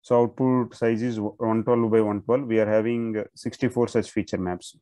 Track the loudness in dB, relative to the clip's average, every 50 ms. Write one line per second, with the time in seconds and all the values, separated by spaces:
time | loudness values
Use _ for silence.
0 | _ 2 4 4 4 2 0 0 2 2 2 2 0 -4 -4 -2 0 0 0 0
1 | -2 -4 -4 -4 -6 -6 -6 -4 -2 0 0 0 2 2 2 2 2 2 2 2
2 | 2 2 -2 -4 -2 -2 -2 -2 0 0 2 2 2 4 2 2 2 0 -2 -2
3 | -4 -4 -4 -6 -8 -8 _ -10 -10 -10 -6 -2 -4 -2 0 0 0 2 0 -2
4 | -2 0 -4 -6 -4 -4 -4 -4 -4 -4 -6 -8 -10 -18 -20 _